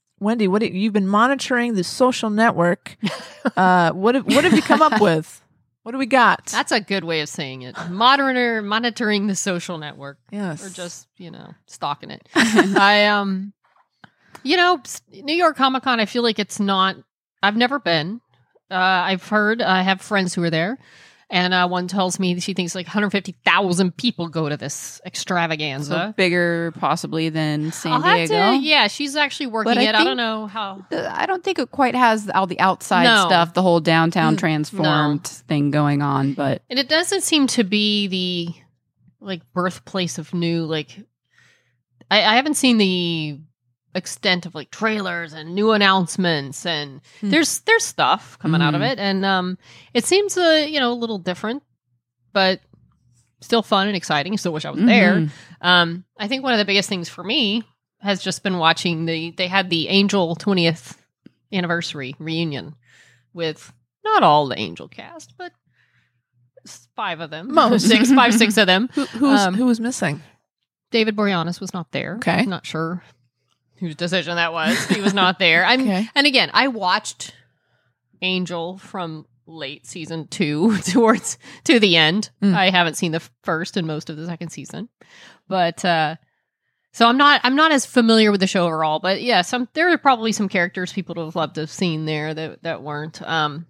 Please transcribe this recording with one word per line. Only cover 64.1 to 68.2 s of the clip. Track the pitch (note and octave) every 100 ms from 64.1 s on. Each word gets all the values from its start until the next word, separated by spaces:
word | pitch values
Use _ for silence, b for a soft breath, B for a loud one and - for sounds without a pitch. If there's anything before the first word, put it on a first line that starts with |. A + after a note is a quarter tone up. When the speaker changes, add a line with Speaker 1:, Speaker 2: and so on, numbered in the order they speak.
| G#4+
Speaker 2:
all | F#3+ D3 C#3
the | G2
Angel | G2+ E2 -
cast, | - - E4+ - -
but | F4 - _ _ _ _ _ _ _ _ _ _ -
s-, | - _ -
five | G3+ D#3+
of | D#3+
them, | D#3 G#3+
Speaker 1:
Most. | D#4+ A#3+ A#3+ G#3+
Speaker 2:
<laughs> |
six, | G#3+ A#3+
five, | C4+